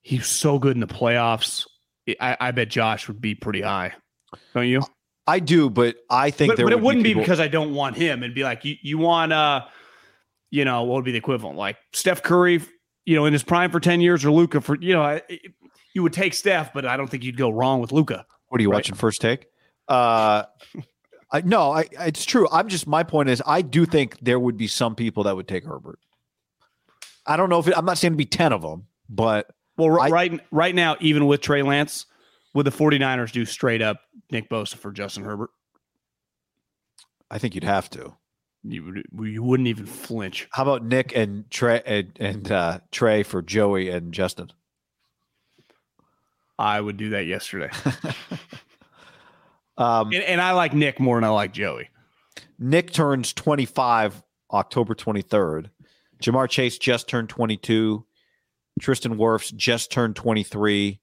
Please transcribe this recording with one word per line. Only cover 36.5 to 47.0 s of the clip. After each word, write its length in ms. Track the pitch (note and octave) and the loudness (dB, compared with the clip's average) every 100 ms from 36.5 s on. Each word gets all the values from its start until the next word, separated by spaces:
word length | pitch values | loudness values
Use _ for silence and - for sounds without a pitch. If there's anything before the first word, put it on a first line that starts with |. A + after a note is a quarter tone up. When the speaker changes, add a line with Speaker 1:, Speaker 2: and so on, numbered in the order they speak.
| _ _ _ _ _ _ _ _ | _ _ _ _ _ _ _ _
Speaker 2:
I 80 | - | -8
think 160 | A#2+ F#2 | -6 -6
you'd 80 | |
have 260 | G2+ G2 - | -2 -2 -2
to. 220 | - B1+ _ _ _ _ _ | -16 -18 _ _ _ _ _
Speaker 1:
You 400 | G#2+ F2+ D#2+ F#2+ - | -14 -12 -12 -14 -14
would, 160 | G#2 A2 | -12 -10
you 100 | A2 | -6
wouldn't 260 | B2 B2+ B2 | 0 2 2
even 200 | G#2+ G2 | -2 -10
flinch. 600 | - - A2+ F#2+ - - | -16 -10 -8 -8 -10 -10
Speaker 2:
How 100 | - | -2
about 200 | C3+ C3 A#2 | 0 0 2
Nick 300 | B2+ B2+ A#2 | 0 0 0
and 340 | G#2+ G2+ G#2+ | -2 -4 -10
Trey 320 | - A#2+ A#2 B2+ | -2 2 2 0
and, 260 | G#2 F#2 - | -4 -4 -6
and, 320 | G2+ G2 F#2 | -6 -6 -2
uh, 280 | G2 E2+ F2 _ | 0 0 -4 _
Trey 320 | - A#2 G#2+ | 0 2 2
for 180 | G2 F#2 | 0 -6
Joey 480 | D#2+ A2 G2+ G2 F#2 | -2 0 2 0 -2
and 240 | F2 E2+ | -6 -8
Justin? 380 | E2+ F#2 - F2 _ _ _ _ _ _ _ _ _ _ _ _ _ _ _ _ _ _ _ _ - | -4 -4 -6 -18 _ _ _ _ _ _ _ _ _ _ _ _ _ _ _ _ _ _ _ _ -6
Speaker 1:
I 200 | G#2+ G#2 | -2 -2
would 180 | G#2 | -4
do 120 | G2+ | -8